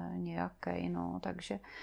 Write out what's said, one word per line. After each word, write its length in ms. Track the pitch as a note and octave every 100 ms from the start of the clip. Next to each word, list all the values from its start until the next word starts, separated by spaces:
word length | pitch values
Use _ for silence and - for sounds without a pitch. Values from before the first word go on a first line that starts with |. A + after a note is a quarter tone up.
| F2 F2+
nějaký, 720 | E3+ E3+ F2 - - - -
no, 300 | F3 - F#3
takže 360 | F#3+ F3+ - G3+ - -